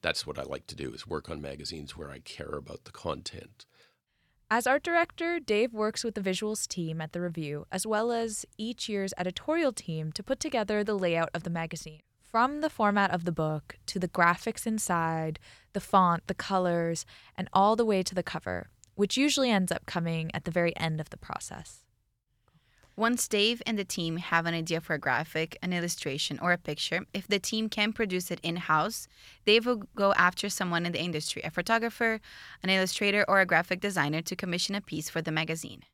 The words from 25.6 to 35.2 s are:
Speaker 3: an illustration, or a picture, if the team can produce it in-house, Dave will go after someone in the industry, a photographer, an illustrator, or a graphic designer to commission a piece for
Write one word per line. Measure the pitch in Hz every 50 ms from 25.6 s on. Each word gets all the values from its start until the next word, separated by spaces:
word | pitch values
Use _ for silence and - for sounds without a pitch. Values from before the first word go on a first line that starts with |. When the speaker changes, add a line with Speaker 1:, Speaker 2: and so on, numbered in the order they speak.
| -
Speaker 3:
an | 180 180
illustration, | 175 170 175 165 - - 147 135 147 - - 147 - -
or | 175
a | 175 175
picture, | - - 151 151 - - - 170 - _ _
if | 196 185 -
the | 208 196
team | - - - 220 220 220
can | - - 208 214 214
produce | - 233 202 180 185 180 -
it | 175 165 -
in-house, | 170 170 175 170 - 160 156 156 208 226 - - - _ - - - - _ _
Dave | - 208 226 226
will | 247 247 214 202 - _
go | - 202 196 196
after | - 180 180 180 - - 202
someone | 185 - 196 175 170 170 170
in | 175
the | 170 165
industry, | 160 175 165 156 151 - - - -
a | 160 151
photographer, | - 175 - 226 226 220 233 220 - 233 226 220 214 - - - - - - - -
an | - 190
illustrator, | 190 190 185 185 - - 208 202 196 208 202 -
or | 190 196
a | 190
graphic | 180 180 160 175 - 185 180
designer | 185 202 190 185 143 147 151 160
to | 160 - 185
commission | - - 185 170 175 - - 196
a | 202
piece | 196 - - 160 156 -
for | - 160